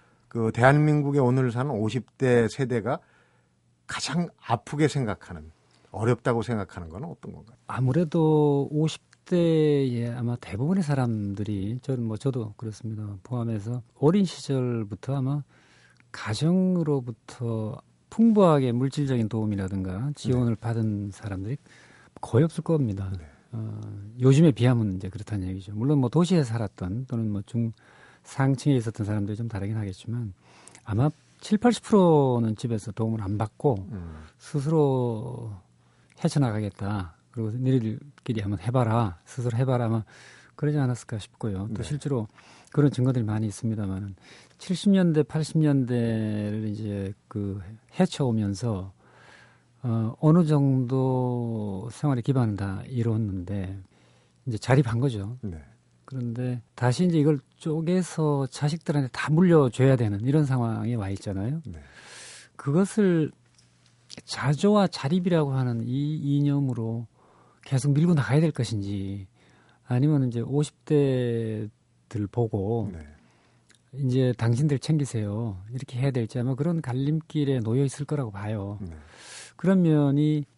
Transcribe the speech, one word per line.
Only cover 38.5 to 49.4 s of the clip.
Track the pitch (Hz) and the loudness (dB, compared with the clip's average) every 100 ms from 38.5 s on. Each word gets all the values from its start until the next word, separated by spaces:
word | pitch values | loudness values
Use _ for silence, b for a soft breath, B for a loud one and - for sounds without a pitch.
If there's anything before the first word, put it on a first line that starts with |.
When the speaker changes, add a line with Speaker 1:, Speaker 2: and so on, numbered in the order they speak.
| 101 | -4
Speaker 2:
해봐라. | 117 127 117 113 110 82 - | 0 0 2 2 0 -4 -14
스스로 | - 123 113 | -6 -4 -2
해봐라." | 131 123 117 | 0 0 2
아마 | 113 107 B B B B - | -2 -4 B B B B -6
그러지 | 147 147 | -2 0
않았을까 | 131 123 - 110 | 0 -2 -6 -10
싶고요. | - _ 117 95 101 | -10 _ -6 -6 -6
또 | 113 | -8
Speaker 1:
네. | |
Speaker 2:
실제로 | - 147 147 131 107 B B B B | -6 -6 -4 -4 -4 B B B B
그런 | - 143 | 2 4
증거들이 | 123 127 127 | 4 0 2
많이 | 107 107 110 | 0 -2 -2
있습니다만은, | 98 113 107 98 95 101 95 B B B B | -4 -4 -2 -4 -4 -8 -12 B B B B
칠십 | - 180 208 | -6 0 4
년대, | 190 175 156 | 4 4 4
팔십 | 143 160 151 160 | 2 -2 -2 2
년대를 | 156 139 120 123 117 110 107 107 104 107 107 | 4 4 2 0 0 0 -2 -2 -2 -4 -4
이제 | 104 110 101 98 101 _ | -6 -6 -4 -6 -8 _
그 | 107 101 98 90 110 _ - | -6 -6 -6 -10 -18 _ -2
헤쳐오면서, | 185 - 135 113 101 98 120 101 98 - B B B B | 0 0 0 0 -2 -2 -4 -4 -6 -14 B B B B